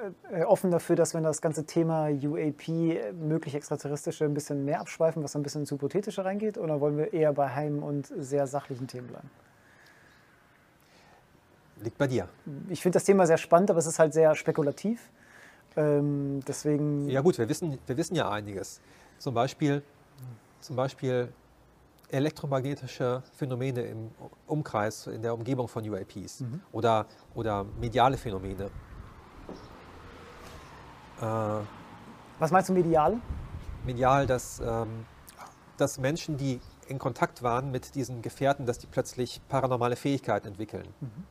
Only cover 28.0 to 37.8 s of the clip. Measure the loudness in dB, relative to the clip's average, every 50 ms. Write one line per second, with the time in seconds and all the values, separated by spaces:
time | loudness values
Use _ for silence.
28 | 6 6 6 2 -4 -4 -6 -4 -6 -6 -6 -6 -8 -8 -10 -12 -16 -16 -16 -16
29 | -16 -18 -18 -20 -20 -20 -20 -20 -16 -16 -16 -16 -16 -18 -20 -20 -20 -20 -20 -18
30 | -18 -18 -18 -18 -18 -20 -20 -18 -18 -18 -18 -18 -18 -20 -20 -20 -20 -20 -20 -20
31 | -20 -18 -12 -6 -4 -2 -2 -2 -2 -2 -2 -4 -6 -8 -12 -16 -18 -18 -20 -20
32 | -20 -20 -20 -20 -20 -16 -6 -2 0 4 4 4 4 4 4 4 4 4 6 6
33 | 6 4 2 0 -4 -6 -8 -8 -8 -10 -10 -12 -12 -12 -12 -8 -6 -6 -2 2
34 | 4 6 6 6 4 4 2 0 0 -6 -10 -8 -4 -4 -2 -2 -2 -4 -6 -10
35 | -12 -16 -18 -20 -20 -20 -20 -20 -20 -20 -20 -20 -20 -12 -4 -2 0 0 0 0
36 | 0 0 0 -2 -4 -4 -4 -2 0 -2 -2 -4 -6 -14 -20 -20 -14 -10 -8 -4
37 | -4 -4 0 0 0 -2 -2 -2 0 0 2 0 0 -2 -4 -4